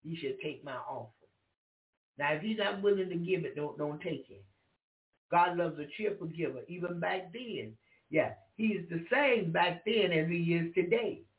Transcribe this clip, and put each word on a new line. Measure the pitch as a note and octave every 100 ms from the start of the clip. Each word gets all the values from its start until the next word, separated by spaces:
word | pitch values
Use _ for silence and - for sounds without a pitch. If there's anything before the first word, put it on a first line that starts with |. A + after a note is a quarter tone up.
he | D3+ E3
should | C#3+ B2+
take | D#3 B2+
my | C#3+ B2+
offering. | - B2 A2+ _ _ _ _ _ _ _ _ _ _ -
Now, | C#3+
if | D#3
he's | G#3 A3
not | G3+ G3+
willing | G3+ G3 F#3
to | E3+
give | E3+ F3+
it, | D3 -
don't, | D3 D3+
don't | D3 D3
take | - - -
it. | F#2+ - _ _ _ _ _ _ _ _
God | F3 F3 F3
loves | E3+ D3
a | D3 -
cheerful | G#3+ G3+ E3
giver, | D#3+ D#3 B2+ -
even | F3 F3 F3
back | F3 F#3 F3
then. | G#3+ B3 E3 G#2+ A2+ _ _ _
Yeah, | D#3 - - _ -
he | A3
is | F#3+ E3+
the | E3 -
same | B3+ C#4+ A3+ F3
back | E3 F3 E3 -
then | A3+ F#3
as | E3 D#3+
he | F3 E3+
is | E3+ E3
today. | - F3 A3+ A3 - -